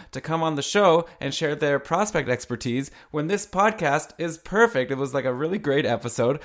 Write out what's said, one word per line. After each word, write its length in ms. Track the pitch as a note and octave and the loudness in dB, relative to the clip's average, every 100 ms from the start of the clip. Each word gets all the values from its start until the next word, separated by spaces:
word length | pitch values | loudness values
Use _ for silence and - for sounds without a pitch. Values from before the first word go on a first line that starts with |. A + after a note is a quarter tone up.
| - | -12
to 80 | C3+ | -10
come 200 | D#3 D#3+ | -4 -2
on 140 | D#3+ | -2
the 80 | C#3+ | -2
show 440 | - G3+ F#3+ D#3+ E3 - | 0 4 6 6 2 -6
and 140 | C#3 | -6
share 220 | - D3+ D3+ | -2 -2 0
their 240 | D3 C#3 | 0 0
prospect 480 | - E3+ G#3 E3 B2 | 0 -2 0 -2 -2
expertise 640 | A#2+ - A#2 B2 B2 C#3 - - | -4 -4 -6 -2 -2 -4 -12 -8
when 160 | D3+ D#3+ | -4 -2
this 180 | G3+ | -2
podcast 680 | - F#3 G#3+ G#3+ D3+ D3+ - - | -2 2 2 2 0 0 -2 -8
is 200 | E3+ D#3+ | -8 -8
perfect? 540 | - G3 A3+ C3 B2+ | -2 4 4 4 -2
It 60 | C3+ | -2
was, 140 | C3+ | -2
like, 120 | C3+ | -2
a 100 | B2+ | -2
really 240 | B2 D#3+ G#3 | -2 -2 -2
great 260 | D3+ C#3 | 0 2
episode. 540 | A#2 A#2 A#2+ - A#2+ D3 | 2 0 -2 0 0 0